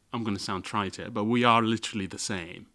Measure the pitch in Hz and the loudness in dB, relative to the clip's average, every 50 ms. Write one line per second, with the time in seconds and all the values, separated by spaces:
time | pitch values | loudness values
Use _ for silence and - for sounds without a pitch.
0 | _ _ - 117 113 110 101 92 - - 101 92 95 - - 107 101 92 - - | _ _ -6 -4 -2 -2 -2 -2 -2 -4 -4 -4 -4 -2 -2 0 0 -2 -4 -6
1 | 85 - 117 113 104 110 120 123 120 120 113 117 113 110 117 107 - - - 107 | -10 -6 -2 -2 0 2 4 4 6 6 6 6 6 4 2 0 -2 -4 -4 -4
2 | 95 90 - - - - 107 92 82 85 - - 107 - _ | -4 -4 -6 -8 -6 -4 -4 -4 -4 -8 -10 -14 -16 -20 _